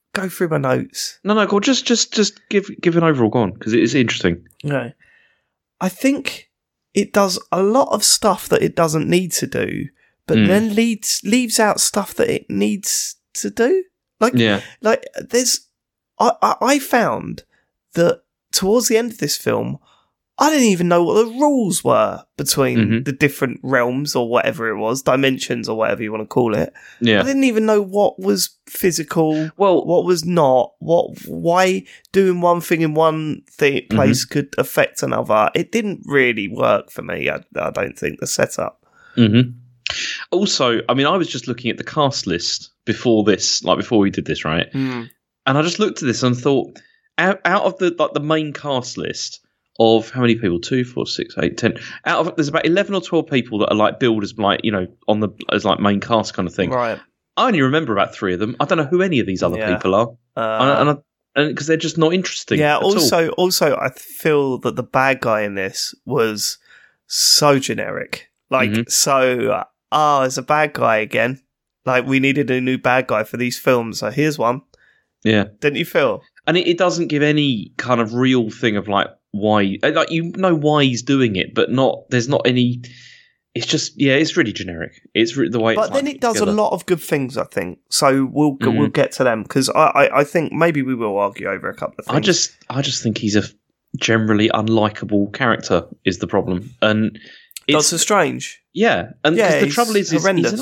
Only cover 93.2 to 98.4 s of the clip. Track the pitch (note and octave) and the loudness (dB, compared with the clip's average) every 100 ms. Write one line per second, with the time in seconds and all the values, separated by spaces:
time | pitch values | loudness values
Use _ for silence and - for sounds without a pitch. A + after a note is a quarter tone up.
93.2 | G#2+ G#2 - - _ _ _ - - A2+ | 0 0 -2 -6 _ _ _ -6 0 2
94.2 | A2 G#2 G#2+ - A2 A2+ G#2+ G#2 F#2+ G#2 | 2 2 2 2 2 2 0 -2 -4 -2
95.2 | G2+ - B2+ A2 - F2+ - - - F2 | -2 -2 0 0 0 -2 -2 -8 -6 -4
96.2 | F2 G2+ F#2 F2+ A2 - G#2+ G#2+ A2 - | -2 -2 0 -4 -6 -2 0 2 0 -4
97.2 | - - _ - - D3 D3 E3+ - G#3 | -16 -20 _ -10 0 2 2 0 0 2
98.2 | D3 B2+ | 2 -2